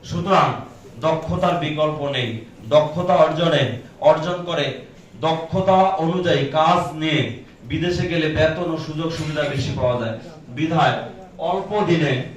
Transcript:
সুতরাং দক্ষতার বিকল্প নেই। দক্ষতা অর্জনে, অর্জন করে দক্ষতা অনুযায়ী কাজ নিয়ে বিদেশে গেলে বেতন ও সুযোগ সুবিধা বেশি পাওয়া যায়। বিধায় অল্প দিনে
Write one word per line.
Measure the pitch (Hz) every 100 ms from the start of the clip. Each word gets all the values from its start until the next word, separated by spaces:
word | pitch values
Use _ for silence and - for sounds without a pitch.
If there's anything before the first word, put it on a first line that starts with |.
সুতরাং | - 170 185 185 - - - - - 113
দক্ষতার | 156 160 - 170 175 165
বিকল্প | 151 151 151 147 143
নেই। | 135 113 110 - - 113
দক্ষতা | 147 151 165 180 175
অর্জনে, | 151 156 165 147 117 - - -
অর্জন | 151 156 170 180 170
করে | 156 135 - - - - -
দক্ষতা | 156 160 - 185 185
অনুযায়ী | 190 190 160 165 180 175 143 139
কাজ | 156 160 180 156 156
নিয়ে | 156 151 113 120 - -
বিদেশে | 120 156 175 180 180
গেলে | 165 156
বেতন | 156 160 175 170
ও | 160
সুযোগ | 151 151 165
সুবিধা | 160 151 147
বেশি | 143 131 - -
পাওয়া | 123 120 113
যায়। | 110 - - -
বিধায় | 123 160 165 - - - - - -
অল্প | 165 196 196 208 170
দিনে | 160 143 123 -